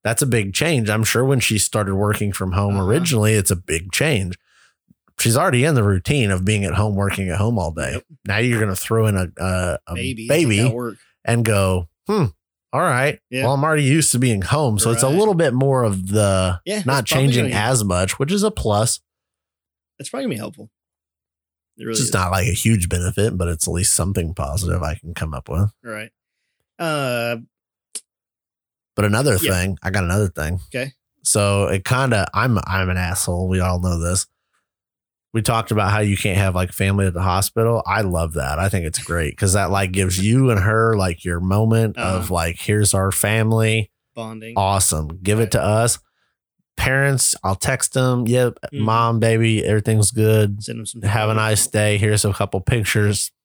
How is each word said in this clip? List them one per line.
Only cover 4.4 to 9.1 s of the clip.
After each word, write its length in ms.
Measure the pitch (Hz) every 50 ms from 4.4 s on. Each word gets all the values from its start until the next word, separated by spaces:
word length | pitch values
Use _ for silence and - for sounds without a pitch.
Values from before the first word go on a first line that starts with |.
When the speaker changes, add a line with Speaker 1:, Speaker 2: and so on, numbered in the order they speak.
| _ _ _ _ _ _ _ _ _ _ _ _ _ _ _ -
Speaker 1:
She's 180 | - 117 110
already 280 | 135 170 190 131 120 131
in 100 | 160 151
the 80 | 123
routine 480 | 101 101 98 90 - - 147 143 117 101
of 140 | 95 92 92
being 200 | 107 107 101 101
at 100 | 92 -
home, 200 | 95 107 107 101
working 340 | 98 101 98 - - 98 92
at 100 | 82 101
home 200 | 101 117 120 104
all 140 | 85 80
day. 200 | 78 82 69 64 -
Speaker 2:
Yep. 100 | - _ _ 156 _ _
Speaker 1:
Now 100 | - 101 107
you're 220 | 120 127 117 107
gonna 160 | 110 101 95
throw 300 | - - - 113 113 110
in 100 | 107